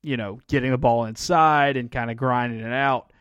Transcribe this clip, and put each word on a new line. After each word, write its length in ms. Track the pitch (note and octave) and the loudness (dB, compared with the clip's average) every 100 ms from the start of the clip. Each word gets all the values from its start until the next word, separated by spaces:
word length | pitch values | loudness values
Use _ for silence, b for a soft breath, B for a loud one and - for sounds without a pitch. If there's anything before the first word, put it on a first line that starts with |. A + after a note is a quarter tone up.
you 160 | D3+ B2+ | -6 -6
know, 220 | G#2 A2 - | -6 -10 -4
getting 240 | C#3+ B2+ | -2 0
the 80 | B2+ | 2
ball 280 | B2+ A#2 A2+ | 2 2 -2
inside 720 | A2 - D#3+ D#3+ D3+ C#3+ C3 | -6 0 4 4 4 2 0
and 120 | A#2+ | -4
kinda 240 | C3 A#2 | -6 -6
grinding 460 | A2+ B2+ B2 A#2+ A2+ | -2 0 0 -2 -4
it 120 | A2+ | -6
out, 400 | B2 C#3 B2+ - _ | -2 0 0 -4 _